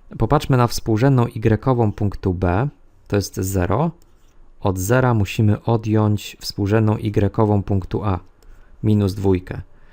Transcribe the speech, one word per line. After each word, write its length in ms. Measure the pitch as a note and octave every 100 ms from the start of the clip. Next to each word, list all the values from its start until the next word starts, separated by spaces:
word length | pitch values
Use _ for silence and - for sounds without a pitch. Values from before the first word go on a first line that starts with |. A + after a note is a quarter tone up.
| - -
popatrzmy 400 | A2 D3 - B2+
na 100 | A#2+
współrzędną 580 | - - G#2+ C3+ C3 A#2
y-ową 640 | A2+ A2 G#2+ - A#2+ A2
punktu 420 | - G2+ - G2
B, 340 | F2+ F#2 F#2 C#3+ - - _ -
to 80 | G2+
jest 200 | G2 -
zero. 560 | F#2+ F#2+ F2 G#2+ E3 - - _ _ - - -
Od 200 | G2+ F#2
zera 340 | F#2+ B2+ B2+
musimy 500 | A2+ G2 - G#2+ G#2+
odjąć 760 | - A#2 A2 G#2+ G#2+ G#2 - -
współrzędną 580 | - - G2 A2+ G#2+ G#2+
y-ową 680 | A2 G#2 G2+ - G#2+ G#2
punktu 400 | F#2 G2 - F#2+
A, 160 | G2+ F2+ - _ - - - -
minus 300 | G#2+ G#2+ G2
dwójkę. 480 | G2+ G2 F#2 - - - - -